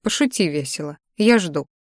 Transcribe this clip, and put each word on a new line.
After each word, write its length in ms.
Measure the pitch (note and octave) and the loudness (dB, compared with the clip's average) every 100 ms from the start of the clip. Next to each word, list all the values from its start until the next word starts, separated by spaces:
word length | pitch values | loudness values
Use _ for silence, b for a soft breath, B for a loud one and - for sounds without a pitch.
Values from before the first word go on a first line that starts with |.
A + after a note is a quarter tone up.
пошути 460 | G#3+ - C4+ - E3+ | -4 0 0 0 -2
весело, 500 | D3 C3+ - D3 D3 _ - | -2 -6 -8 -10 -14 _ 0
я 220 | A3 A#3 | 4 4
жду. 280 | F3 C#3+ - _ | 2 -6 -6 _